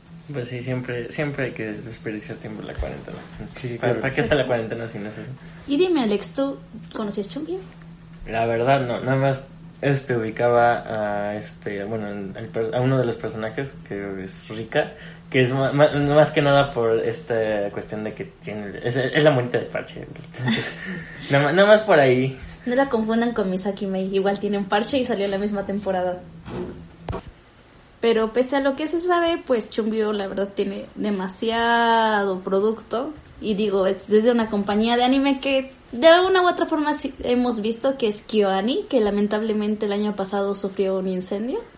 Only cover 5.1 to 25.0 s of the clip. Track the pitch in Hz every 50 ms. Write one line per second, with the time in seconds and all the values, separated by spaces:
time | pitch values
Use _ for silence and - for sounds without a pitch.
5.1 | 110 110 107 117 - - - - - - - - 285 285 370 370 349 294 247 214
6.1 | 208 196 - - - - 269 277 269 - - - - - - - - - 220 208
7.1 | 202 220 196 - - 277 311 320 349 381 381 - - - - - - - - -
8.1 | - - - - 110 113 113 117 117 117 120 127 139 139 - 123 117 101 - 127
9.1 | 131 135 135 135 135 135 - - - - - - - - - 139 139 131 - -
10.1 | 127 117 110 110 110 - 120 120 120 120 120 120 120 107 - - 110 110 107 104
11.1 | 104 104 101 104 104 107 98 - - - - 113 104 98 98 101 113 110 107 101
12.1 | 101 101 101 95 95 - 90 87 82 113 113 113 - 123 127 131 135 131 123 120
13.1 | 110 - - 113 110 110 110 110 110 - 139 139 - - - - - 101 101 101
14.1 | 98 95 92 95 - - - - 110 110 113 - - 147 156 - - - - -
15.1 | - - - - - 131 127 120 127 135 135 131 135 143 147 147 - 147 143 143
16.1 | 143 151 151 147 - 160 147 143 139 139 143 139 - 117 117 113 113 113 - 117
17.1 | 110 - - - 120 113 110 107 107 104 101 101 98 120 - - - 107 107 107
18.1 | - - - - - - - 185 202 214 208 202 - - - 120 123 135 127 127
19.1 | - 156 147 156 143 131 120 120 - 117 - - - - - - - - - -
20.1 | - - - - - - 123 - 220 110 - - - - - 190 180 170 165 -
21.1 | - - - - 143 139 147 143 151 180 202 208 214 214 214 214 190 151 139 135
22.1 | 127 127 127 135 135 - - - - - - 247 247 254 262 277 - 220 220 214
23.1 | 226 226 233 240 233 233 202 190 185 185 185 208 196 196 208 190 190 185 190 190
24.1 | 196 196 190 196 196 196 208 202 208 202 202 - - 208 226 - - 269